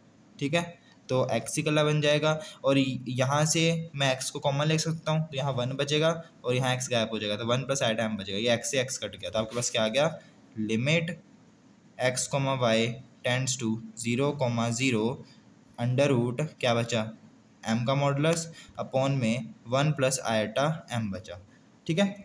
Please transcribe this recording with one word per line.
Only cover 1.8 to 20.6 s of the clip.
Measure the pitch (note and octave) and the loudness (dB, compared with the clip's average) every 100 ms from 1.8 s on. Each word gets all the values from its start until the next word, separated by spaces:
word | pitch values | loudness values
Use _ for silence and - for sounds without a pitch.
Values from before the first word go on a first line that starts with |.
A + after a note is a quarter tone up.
बन | D3+ D3+ | 2 4
जाएगा | D3 D3 D3+ D#3 - - | 4 4 2 0 -6 -2
और | C3+ C#3 | 2 4
य-, | C3 C3 - | 2 -2 -4
यहाँ | B2+ C3 D3 D#3 | 0 2 2 2
से | E3 E3 E3 E3 C#3 | 2 2 0 -4 0
मैं | C#3 | 0
X | B2+ - | 0 -4
को | C#3+ | -4
common | D3 C#3 D#3 | 0 0 2
ले | D#3+ | 2
सकता | D#3+ D#3+ D#3 | 0 -4 -2
हूँ, | D#3 | 0
तो | D#3 C3+ | -2 -2
यहाँ | C#3 | -2
वन | A#2+ B2 C3+ | -2 -2 -2
बचेगा | C#3+ D3+ D#3+ E3 - - | 0 2 2 0 -6 -8
और | B2 B2 | -2 0
यहाँ | B2+ | 0
X | B2+ - | 0 0
गायब | A#2 A2 | 0 0
हो | A2 | -2
जाएगा, | G#2 G#2 | -4 -2
तो | A#2 | 0
one | B2+ | 0
plus | C3+ C3+ | 0 0
iota | A#2+ A2+ A2 | 0 0 -2
m | G2+ | -4
बचेगा, | G2 G2 | -4 -2
ये | A#2+ | 2
एक्स | A2+ - | 0 0
से | C3+ | -2
X | B2 - | -2 -4
कट | G#2 F#2+ | -8 -8
गया, | - | -4
तो | A2 | -2
आपके | A2+ A#2+ | -2 -4
पास | - | -2
क्या | A#2+ | 0
आ | A2 | 2
गया? | C3 D#3+ E3 - - - A2 | 2 0 -2 -16 -20 -14 -6
Limit | G#2+ A2 C3+ E3+ E3 E3+ - - - _ - _ - - | -2 0 2 0 0 -6 -14 -20 -20 _ -20 _ -16 -2
x | B2+ B2+ - | 0 0 -2
comma | C#3 C3+ C3+ | 0 0 2
y | A#2+ A2+ A#2 A#2 - - B2 | 4 4 2 -4 -14 -6 -2
tends | B2+ C3 - | 0 0 -2
to | A2+ A2 - - | -2 -4 -8 -8
zero | A#2 A#2+ C#3+ D3 | -2 0 0 0
comma | B2 A#2 A#2 | 0 0 0
zero | A#2 C3+ A2 A2+ C#3+ - - - - - - | 0 2 2 0 -4 -12 -20 -20 -20 -16 -4
under | A#2+ B2+ C#3+ | 0 2 4
root | B2 A#2+ C3 D#3 - | 4 2 -2 -6 0
क्या | B2+ A#2 | 2 2
बचा? | A#2 A#2 A2 - - - - _ | 2 -2 -2 -8 -20 -20 -20 _
m | G#2+ A2+ B2+ | -2 0 0
का | C#3 | 2
modulus | C#3+ C#3 D#3 E3 - - - - | 2 2 2 0 -4 -14 -14 -10
upon | - C3 C3+ C#3 | -4 0 0 2
में | A2+ A#2+ - - A2+ | 0 -2 -6 -12 -2
one | C3 D3+ | 0 2
plus | C#3+ C3 C3+ - | 2 2 0 0
iota | A2+ G#2+ C3 | 0 0 0